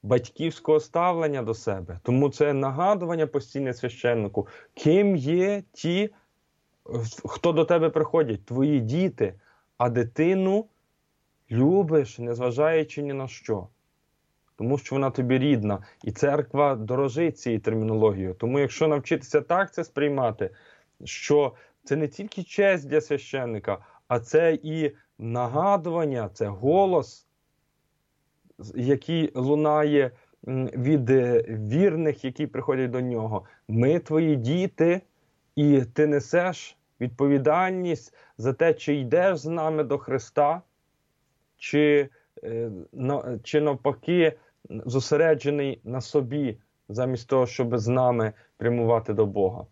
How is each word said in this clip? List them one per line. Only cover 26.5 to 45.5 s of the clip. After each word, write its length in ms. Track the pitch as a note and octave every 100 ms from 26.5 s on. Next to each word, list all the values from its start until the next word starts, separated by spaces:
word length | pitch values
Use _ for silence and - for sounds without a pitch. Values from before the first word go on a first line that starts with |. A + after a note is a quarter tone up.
| F#2+ B2+ F3+ G3 F3 - - _ _ _ _ _ _ _ _ _ _ _ _ _ -
з-, 140 | A2
який 560 | - B2 C3+ - E3 D#3+
лунає, 760 | B2+ B2+ D3+ D3+ D3+ D3+ D3 C3 - _ _ -
м, 200 | C3 C3
від, 420 | - B2+ D3+ A#2
е, 360 | C3 B2 A#2 A2+
вірних, 760 | A2 G#2+ C#3 G3 D#3+ D#3 C#3
які 220 | C3 B2 D3
приходять 440 | C3+ B2+ C3 B2+
до 100 | B2+
нього. 440 | B2+ A#2 A2 G#2+ - _ -
«Ми 320 | A2+ B2+ E3
твої 360 | - D#3 E3
діти, 640 | C#3+ A#2 E3+ F#3+ - E3 F3+ _ _ _ _ _
і 260 | - D3 C#3
ти 260 | A#2+ - D3+
несеш 720 | C#3+ - F3 F3+ E3+ - _ _ _
відповідальність 1120 | B2 - C#3+ C#3+ C3+ E3 F#3 F#3 F3+ - - _ _ -
за 160 | A#2
те, 200 | B2+ E3
чи 220 | D#3+ -
йдеш 420 | D3 B2+ D#3+ F#3+ E3+
з 80 |
нами 380 | C#3+ E3+ D#3+ D#3
до 140 | C3+ C#3+
Христа, 640 | - C3 - - C#3+ E3+ _ _ _ _ _ _ _ _ _ _
чи, 520 | - D3 D3+ D3 C3+ _ _ -
е, 280 | A2+ A2+ A#2 F#2+ -
на-, 460 | - C3 C#3+ - A#2
чи 180 | - D3+
навпаки 720 | D3 C#3 D3 - - F3 D#3+ D#3 _ _ -
зосереджений 1120 | A2 - C3 - D3+ D#3+ D3 C#3